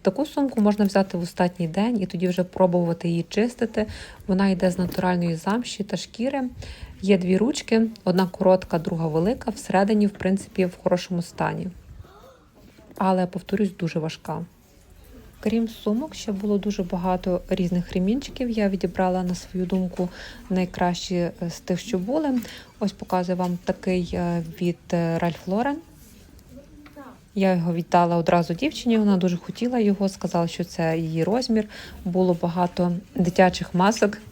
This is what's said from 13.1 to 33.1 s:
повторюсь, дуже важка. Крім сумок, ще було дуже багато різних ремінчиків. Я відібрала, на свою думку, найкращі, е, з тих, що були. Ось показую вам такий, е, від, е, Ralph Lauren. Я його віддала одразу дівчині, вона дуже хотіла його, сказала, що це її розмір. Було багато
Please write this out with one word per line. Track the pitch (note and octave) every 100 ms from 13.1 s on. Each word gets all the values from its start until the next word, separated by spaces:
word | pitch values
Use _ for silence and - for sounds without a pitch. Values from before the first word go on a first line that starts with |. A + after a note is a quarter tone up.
| F#3 F3+
повторюсь, | E3+ - G3 G3+ F#3
дуже | E3 E3
важка. | D#3 - - D#3+ F3 _ _ - - - - - - -
Крім | G#3+ A3+ A3+
сумок, | - G#3+ A3 D#4 -
ще | -
було | G3 G#3 G3+
дуже | G#3 G3+
багато | F3 F3+ F#3 F#3 F#3+ F3 -
різних | F#3 F3 F3+ F3
ремінчиків. | F#3 F#3 B3+ - - B3
Я | A3 G3+
відібрала, | F#3+ F3+ F3+ F#3 F#3
на | F3+ F3+
свою | - F#3 F3+
думку, | F#3+ F#3 - F3+ - - - -
найкращі, | F#3 F3+ - F3+ F3 - F3+
е, | E3+ - F3
з | -
тих, | - F3
що | - G3
були. | F#3+ D4+ D4+ B3 G#3+ - - -
Ось | G3+
показую | - - F#3 F3+ F3+
вам | F3+ F3
такий, | - F#3 - F3+ F3
е, | F3+ F3 E3+ D#3+ D#3+
від, | F3 E3+ -
е, | F3 E3+ E3
Ralph | F3 D#3 -
Lauren. | G3+ C4+ D4 - - - - - - - B3+ - - - - B3+ - - G#3
Я | F#3+ F#3
його | E3+
віддала | E3+ E3+ F3+ F3 E3+
одразу | E3 F3 E3
дівчині, | E3+ D4+ - A#3+ A3+
вона | G#3 F#3+
дуже | F3+ F3
хотіла | - - A#3+ B3
його, | G#3 G3 G3
сказала, | - F3 F3 E3+
що | -
це | F3 - E3 D#3+
її | D#3+ E3
розмір. | D#3+ A#3 B3 A3 G#3+ - - - F#3
Було | F3+ F#3 F3
багато | F3 E3+ F3+ - F3 F3 -